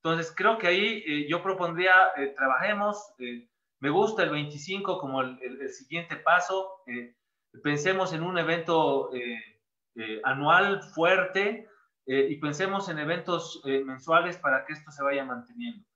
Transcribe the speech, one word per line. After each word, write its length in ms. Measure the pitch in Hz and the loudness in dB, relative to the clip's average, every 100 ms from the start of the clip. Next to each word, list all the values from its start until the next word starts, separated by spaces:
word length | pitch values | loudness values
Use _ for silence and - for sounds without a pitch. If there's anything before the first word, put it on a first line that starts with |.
Entonces, 300 | 165 165 165 - | 0 -2 -2 2
creo 220 | 190 - | 2 4
que 100 | 175 | 2
ahí, 360 | 180 214 220 160 | 2 2 -2 -4
eh, 220 | 147 147 | -4 -2
yo 140 | 170 | -2
propondría, 720 | 190 190 175 165 185 185 185 139 | -2 -2 -2 2 6 8 8 4
eh, 180 | 139 135 | -6 0
trabajemos, 760 | 135 160 190 202 208 - - _ | 0 2 0 0 -2 -4 -12 _
eh, 320 | 123 120 - _ _ _ | -12 -12 -16 _ _ _
me 80 | 139 | 0
gusta 340 | 170 208 208 | 2 2 0
el 60 | 160 | 0
veinticinco 680 | 151 147 - - 196 185 170 | -2 -6 -10 -10 -6 -4 -4
como 240 | 139 131 | -4 -4
el, 160 | 127 123 | -4 -6
el, 200 | 127 135 | -12 -10
el 80 | 131 | -12
siguiente 460 | - - 165 170 147 | -12 -10 -10 -8 -4
paso, 680 | 160 175 180 190 190 - - | 2 2 2 -4 -4 -12 -12
eh, 280 | 123 120 _ _ _ _ 117 | -12 -12 _ _ _ _ -6
pensemos 500 | 147 147 180 190 180 | -2 0 0 0 0
en 100 | 160 | -2
un 140 | 175 175 | -2 -2
evento, 760 | 160 170 165 165 147 135 - | 0 -2 2 2 4 0 -2
eh, 460 | 127 123 117 - _ _ _ _ 113 | -6 -8 -10 -14 _ _ _ _ -12
eh, 260 | 110 110 | -8 -4
anual 580 | 131 135 147 175 196 196 - - | -2 0 4 6 4 0 -6 2
fuerte, 720 | 165 185 185 190 208 220 - _ _ _ - | 4 4 2 0 0 -2 -12 _ _ _ -2
eh, 220 | 135 139 | 2 2
y 80 | 147 | 0
pensemos 500 | 151 147 190 196 180 | -4 -2 -2 -2 -4
en 120 | 156 | -6
eventos, 640 | 151 170 180 170 - - 139 | -2 -2 -2 -4 -4 -8 -2
eh, 180 | 135 | -2
mensuales 540 | 135 131 165 165 175 170 | -2 -10 2 2 2 -2
para 260 | 143 135 156 | 0 0 -2
que 60 | |
esto 200 | 156 - | -12 -14
se 120 | 143 | -4
vaya 220 | 139 139 131 | -2 -2 -4
manteniendo. 600 | 120 - 120 120 202 _ | -8 -10 -12 -12 -12 _